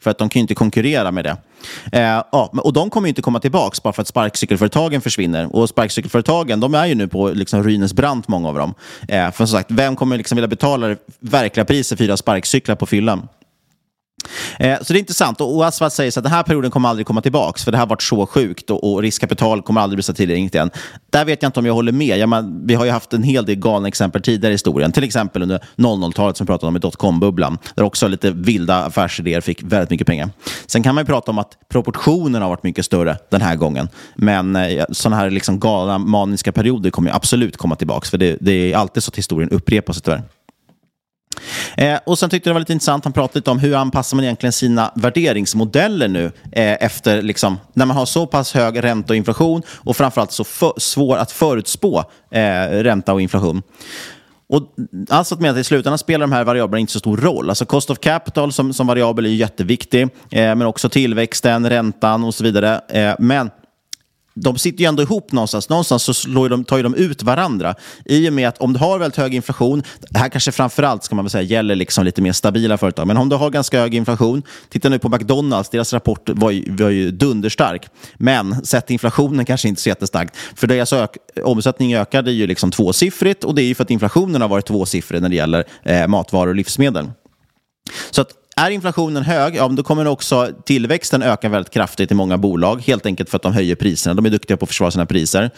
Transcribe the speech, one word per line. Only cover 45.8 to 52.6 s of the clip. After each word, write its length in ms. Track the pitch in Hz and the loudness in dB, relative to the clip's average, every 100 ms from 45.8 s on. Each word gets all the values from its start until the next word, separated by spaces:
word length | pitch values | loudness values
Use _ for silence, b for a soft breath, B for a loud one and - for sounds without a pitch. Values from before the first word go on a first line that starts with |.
| 202 202 113 | 2 0 0
nu, 240 | 90 85 - B | 0 -2 -6 B
eh, 320 | 113 110 104 | 0 0 2
efter 380 | 110 - - 104 | -2 -2 0 2
liksom, 360 | 104 104 104 95 - | 0 0 0 -2 -4
när 140 | - 131 | 0 0
man 100 | 127 | 0
har 100 | 127 | 0
så 200 | 165 165 | -2 0
pass 260 | 147 131 | 0 0
hög 320 | 139 117 117 | 0 0 0
ränta 280 | 120 113 92 | 0 0 0
och 40 | 113 | 0
inflation 460 | 104 113 165 165 - | 0 2 2 0 -6
och 280 | - - 123 | -8 -2 2
framförallt 360 | 135 127 104 | 2 2 -2
så 120 | - | -2
för-, 360 | 110 - 160 117 | -6 0 0 0
svår 360 | - - 139 120 | -4 0 2 2
att 160 | 110 | 0
förutspå, 720 | - 156 120 104 - 202 101 - b b | 0 0 0 -2 -2 0 0 -2 b b
eh, 120 | 113 107 90 | 0 0 0